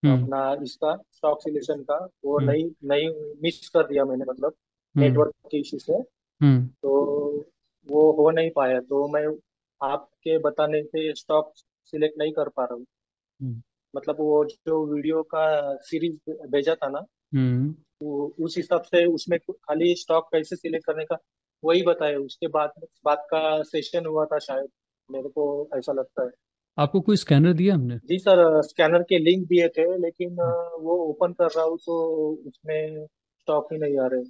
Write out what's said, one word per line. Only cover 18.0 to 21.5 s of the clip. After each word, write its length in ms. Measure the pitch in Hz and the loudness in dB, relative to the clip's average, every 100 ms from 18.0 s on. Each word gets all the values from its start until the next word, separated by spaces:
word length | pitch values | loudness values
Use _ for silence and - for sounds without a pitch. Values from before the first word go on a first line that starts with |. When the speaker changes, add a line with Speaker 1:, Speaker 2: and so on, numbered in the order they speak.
Speaker 2:
वो 320 | 147 143 143 - | -8 -6 -6 -6
उस 160 | 165 180 | -6 -6
हिसाब 260 | 170 170 | -2 -2
से 240 | - 175 170 | 2 2 4
उसमें 320 | 160 - 170 - | 0 -2 -4 -4
खाली 440 | - - 151 175 | -14 -6 0 0
स्टॉक 300 | 175 - 165 165 | 0 0 -2 0
कैसे 240 | 160 156 175 | -4 -4 -10
सिलेक्ट 300 | 165 160 160 | -8 -6 -6
करने 180 | 156 | -6
का 140 | 156 160 _ _ _ | -6 -8 _ _ _